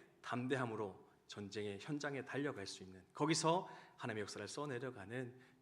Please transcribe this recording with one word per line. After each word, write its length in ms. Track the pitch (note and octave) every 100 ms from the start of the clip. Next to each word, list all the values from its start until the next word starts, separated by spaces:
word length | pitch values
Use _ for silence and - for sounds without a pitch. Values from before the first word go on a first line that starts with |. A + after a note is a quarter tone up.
| - -
담대함으로 840 | - A#2+ B2+ C3+ A#2+ G#2+ G2+ F#2+ - - -
전쟁의 520 | G#2+ G2+ G#2+ G#2 G2
현장에 440 | - D3 D3 C3+ A#2+
달려갈 420 | C3 C#3+ G2+ F#2+
수 160 | -
있는, 180 | F#2 F#2 -
거기서 560 | - D3+ D#3 D#3 F3+ - - - -
하나님의 240 | A#2+ G#2+
역사를 260 | G2 - G2+
써내려가는 840 | D3 D3 B2 C3 A#2+ F#2+ B2+ B2 B2+ - -